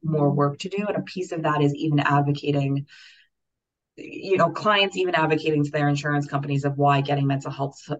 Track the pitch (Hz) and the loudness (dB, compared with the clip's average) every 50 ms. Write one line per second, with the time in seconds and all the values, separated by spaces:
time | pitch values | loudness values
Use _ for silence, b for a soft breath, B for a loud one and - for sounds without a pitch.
0 | - 156 156 151 143 143 143 143 143 143 143 - - 185 190 202 208 208 - - | -6 -2 0 2 2 2 2 2 2 0 0 -4 -8 -8 -6 -4 -4 -2 -2 -4
1 | - - - 185 180 - 175 160 160 156 151 147 147 143 143 147 160 156 147 147 | -4 -6 -6 -8 -6 -6 -6 -4 -2 0 0 2 2 2 2 0 -2 0 0 2
2 | - 147 143 143 143 143 143 143 - 143 143 143 139 135 139 139 139 B B B | 2 2 2 2 2 2 -2 -2 -2 -2 0 0 0 0 -2 -4 -4 B B B
3 | B B B B B B B _ _ _ _ _ _ _ _ _ _ _ _ - | B B B B B B B _ _ _ _ _ _ _ _ _ _ _ _ -18
4 | - - - - - 190 190 180 170 165 170 - - 214 208 202 196 196 - 190 | -18 -14 -14 -10 -2 0 2 2 2 2 0 0 0 2 4 4 2 0 0 -2
5 | 185 180 175 160 156 156 156 147 - 156 151 147 143 143 - 151 147 143 143 143 | -2 0 2 2 2 2 2 2 2 0 2 2 0 0 0 0 2 2 0 0
6 | - 147 147 143 143 143 143 143 143 143 139 139 139 143 139 139 143 143 143 139 | 0 0 0 -2 -2 -2 -4 -4 -2 -2 -2 0 0 -2 0 2 4 4 4 4
7 | 139 143 143 143 139 139 139 135 139 143 139 - 135 135 - - - - 147 - | 2 0 0 0 2 0 0 0 -4 -6 -6 -6 -6 -6 -6 -10 -10 -10 -10 -10